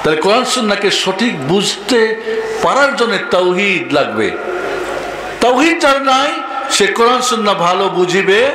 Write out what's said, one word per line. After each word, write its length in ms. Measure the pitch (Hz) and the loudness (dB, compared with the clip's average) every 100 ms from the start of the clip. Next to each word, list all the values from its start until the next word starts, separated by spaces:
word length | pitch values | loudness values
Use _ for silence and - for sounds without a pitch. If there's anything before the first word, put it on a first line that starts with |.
তাহলে 180 | 151 156 | 0 0
কোরআন 240 | 175 226 247 | 2 2 2
সুন্নাহকে 460 | 254 220 196 202 | -2 0 0 0
সঠিক 560 | - - 190 233 180 135 | 0 -2 0 -2 -2 -2
বুঝতে 720 | 190 196 - - 247 220 220 - - - - | 0 0 -6 0 2 2 0 -4 -6 -4 -2
পারার 320 | 165 214 277 214 | 0 2 2 2
জন্য 220 | 233 196 - | -2 -2 0
তাওহীদ 640 | 190 180 180 202 180 131 | 0 2 0 0 -2 0
লাগবে। 380 | 143 127 107 101 - - - - - - - - - - - | 0 0 0 -2 -2 -6 -6 -6 -6 -6 -8 -8 -10 -10 0
তাওহীদ 380 | 240 254 320 339 | 2 4 2 2
যার 220 | 302 277 | 2 2
নাই, 300 | 269 262 285 320 - - - | 2 2 0 -4 -8 -8 -4
সে 180 | - 196 | 0 0
কোরআন 340 | 196 233 254 | 2 2 2
সুন্নাহ 340 | - 233 208 190 | 0 0 0 0
ভালো 340 | 170 185 247 | 0 2 0
বুঝিবে 640 | 180 180 180 190 202 262 | 0 0 2 2 2 2